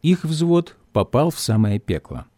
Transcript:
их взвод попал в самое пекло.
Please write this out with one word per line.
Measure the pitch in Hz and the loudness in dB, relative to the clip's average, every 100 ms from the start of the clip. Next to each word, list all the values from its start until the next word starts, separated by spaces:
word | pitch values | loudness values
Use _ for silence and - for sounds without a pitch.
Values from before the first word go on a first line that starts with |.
их | 156 180 | 2 0
взвод | 156 156 170 170 170 - _ | 0 -2 2 2 0 -18 _
попал | 107 95 127 165 | -2 0 0 0
в | - | -2
самое | - 110 107 104 | -2 2 2 0
пекло. | - 85 - - - | -4 -6 -6 -16 -16